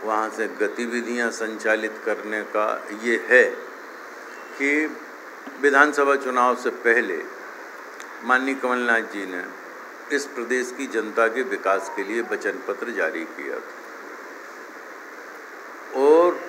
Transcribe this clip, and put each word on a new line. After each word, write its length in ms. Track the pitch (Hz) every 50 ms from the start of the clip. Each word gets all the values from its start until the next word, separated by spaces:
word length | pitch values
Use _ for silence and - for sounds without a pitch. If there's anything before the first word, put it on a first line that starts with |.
| -
वहाँ 260 | 107 110 107 110 110
से 180 | 107 110 110 101 -
गतिविधियाँ 720 | - 107 98 - - 120 117 117 120 113 107 120 123 120 113 110
संचालित 680 | - 113 110 110 104 - 110 110 110 110 107 - - -
करने 360 | 113 104 - 101 107 107 107 101
का 200 | - - 107 107 110 113 - - - 104 107 110
ये 160 | 120 117 107 -
है 180 | - 120 127 113 87 78 - - - - - - - - - - - - - - - - - - - -
कि 180 | - 139 143 143 151 156 151 - - - - - - - - - - - - - -
विधानसभा 540 | 135 143 135 139 147 151 143 143 143 139 139
चुनाव 380 | 131 - 127 127 127 123 127 120
से 120 | 117 - 127 - -
पहले 360 | - 117 113 123 117 98 87 78 78 - - - - - - - - - - - - - - - - - - - -
माननीय 320 | 117 127 127 131 135 135
कमलनाथ 580 | 135 127 127 123 123 123 120 117 113 110 - -
जी 120 | 101 98
ने 160 | 92 92 87 - - - - - - - - - - - - - -
इस 140 | 147 135 -
प्रदेश 440 | - - 123 117 110 127 127 123 123
की 140 | - - 139 123
जनता 380 | 107 113 107 107 104 113 113
के 140 | 110 110 127 127
विकास 460 | 98 101 92 - 95 98 98 92 - -
के 80 | 104 98
लिए 180 | 98 113 117 113
वचन 340 | 110 107 98 - 104 95 92 90
पत्र 240 | - 101 - 117 120 113
जारी 300 | 95 85 80 78 82 80 78
किया 260 | - - 71 67 64
था 200 | 64 - - - - - - - - - - - - - - - - - - - - - - - - - - - - - - - - - - - - - - - - - - - - - - - 131
और 380 | 135 147 156 165 175 180 165 - -